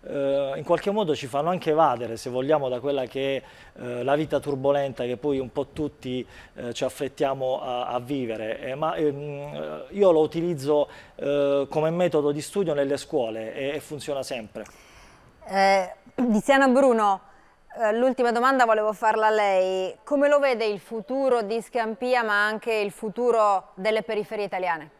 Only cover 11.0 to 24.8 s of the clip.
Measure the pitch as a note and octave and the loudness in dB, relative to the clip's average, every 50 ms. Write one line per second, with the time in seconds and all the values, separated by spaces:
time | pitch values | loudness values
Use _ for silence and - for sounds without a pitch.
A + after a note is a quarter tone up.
11 | - - - - C#3+ C#3 C#3+ C#3+ C#3+ C#3+ C#3 C#3+ C#3 C3+ - D#3 D3+ D#3+ E3 F3 | -20 -20 -12 -6 -2 0 0 2 2 2 2 0 0 0 -2 0 0 0 0 2
12 | F3+ F3 E3 D3+ C#3+ D3 D3 D3+ C#3+ - - G3+ G3 D#3+ D3+ C#3+ C#3+ C#3 C#3+ C#3 | 0 2 2 2 2 2 0 -2 -6 -4 -4 -2 0 0 0 0 0 0 -2 -4
13 | - - E3 D3 A#2+ A2+ A2 A2 A2 A2 - C#3+ C3+ C#3 D3 D3 - - D#3 C#3 | -4 -2 -2 0 0 0 -4 -6 -8 -8 -8 -6 -6 -4 -4 -6 -8 -10 -12 -10
14 | - D#3 C#3+ C3+ B2+ - C#3 A#2+ A2 G#2 _ A2 G#2 - - - - - - - | -6 -6 -6 -6 -6 -6 -8 -10 -10 -12 _ -14 -14 -14 -18 -20 -20 -20 -20 -20
15 | - - - - - - _ _ - - F#3+ G3 G3 G3 G3 G3 F#3 F3+ - _ | -20 -20 -20 -20 -20 -20 _ _ -12 -4 0 2 4 6 4 4 2 -2 -10 _
16 | _ - _ - A#3+ B3 G#3+ G#3+ - - C4+ C4+ C#4 C4+ A#3+ C4+ C#4+ C4 A#3 A3+ | _ -14 _ -2 0 2 2 2 4 4 4 6 6 6 6 6 6 4 4 4
17 | G#3+ G3+ G3 F#3+ - - - - _ _ _ _ _ _ - - A3+ G#3+ G#3+ A#3 | 2 2 0 0 -4 -20 -20 -20 _ _ _ _ _ _ -6 -2 0 0 2 2
18 | B3 C4 B3 - B3 A#3+ A3+ A#3+ A#3+ C4 C4+ C4 A#3+ A3+ A3 G#3+ G#3+ G#3+ G#3 - | 2 2 2 2 0 2 2 2 2 4 4 4 4 4 4 2 2 0 -2 0
19 | A#3+ A3 G#3+ G#3+ A3 G#3+ A3 G#3+ G#3 G3+ F#3+ F#3 F#3 F#3 F#3 F#3 F#3 F3+ - - | 0 0 2 4 2 4 4 4 2 4 4 2 2 2 0 -2 -4 -4 -8 -12
20 | _ - D4 C#4 C#4+ C#4+ D4 C#4+ C#4 C4+ B3 G#3+ A3+ G#3+ G#3 F#3+ - - A#3 A3+ | _ -2 0 2 4 4 4 4 4 2 2 2 0 -2 -2 -4 -8 -10 -10 -10
21 | - - B3+ C4+ C4+ C4 B3 A#3+ G#3+ G3 A3 A#3 G3+ - - B3+ A3 A3 A3 - | -8 -6 -4 0 2 2 2 2 0 -2 -4 -6 -6 -4 -4 -4 -4 -4 -6 -6
22 | B3 B3 B3+ B3 A3+ G#3+ G#3 G3+ G#3 G#3+ G#3+ G#3+ - A#3+ A3+ G#3+ G#3 G3+ - - | -2 0 0 0 2 2 2 2 2 0 -2 -4 -4 -2 -2 0 -2 -4 -6 -8
23 | - G#3+ F3+ - B3 B3 A#3 A3+ G#3+ G#3 G3 F#3 F#3 - - - F#3 A3 A3 A3 | -10 -8 -6 -2 0 2 4 4 4 4 2 0 -2 -8 -14 -4 -2 0 0 0
24 | G#3+ A3+ A3 G#3 G#3 - A3+ G#3 G3+ F#3+ - F#3 F3+ F3 E3 D#3 | -2 -2 -4 -4 -4 -6 -6 -6 -6 -4 -4 -4 -2 -2 -4 -4